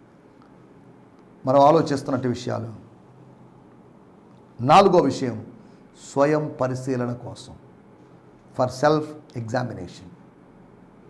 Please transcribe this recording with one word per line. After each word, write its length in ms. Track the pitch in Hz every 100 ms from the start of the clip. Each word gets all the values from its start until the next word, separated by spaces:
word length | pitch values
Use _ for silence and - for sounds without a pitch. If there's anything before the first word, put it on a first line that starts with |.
| _ _ _ - - - - - - - - _ - - 131
మనం 140 | 139
ఆలోచిస్తున్నట్టు 680 | 139 160 - 135 - 131 127
విషయాలు. 420 | 117 117 113 113 107 - - - - - - - - - - - - - - - - - -
నాలుగో 380 | 131 170 196 175
విషయం, 460 | 139 - 127 110 - - - - - - -
స్వయం 400 | 135 147 151 151 -
పరిశీలన 520 | 127 127 139 127 123
కోసం, 400 | 120 - - - - - - - - - - - - - -
for 100 | 127 - 151
self 180 | 156 151 - - 120
examination. 640 | 110 127 120 95 87 - - - - - - - - - - -